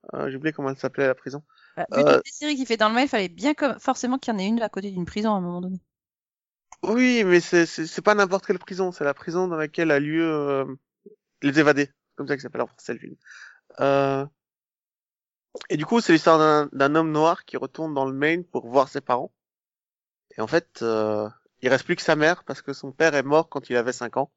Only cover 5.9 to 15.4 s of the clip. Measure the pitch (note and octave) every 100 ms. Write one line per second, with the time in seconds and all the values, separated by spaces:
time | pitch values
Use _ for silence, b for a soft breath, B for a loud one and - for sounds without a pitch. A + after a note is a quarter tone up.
5.9 | _ _ _ _ _ _ _ _ - F3
6.9 | A3+ B3+ A#3+ F#3+ F3 - F3 E3 - D#3+
7.9 | - G3+ G#3 G3 F#3+ - F#3 - F#3 F#3
8.9 | F3 C#3+ C#3 - E3+ F#3 D#3+ D3+ - E3
9.9 | C#3+ D3 D#3+ E3 D3+ C#3+ C#3 C3+ C3+ _
10.9 | _ - _ _ _ C#3+ C#3 D3 C#3 C#3
11.9 | _ _ - C#3 C#3 B2+ - A#2+ _ -
12.9 | A#2 - - B B B B _ - C#3
13.9 | C#3 C#3 C3+ C#3+ _ _ _ _ _ _
14.9 | _ _ _ _ _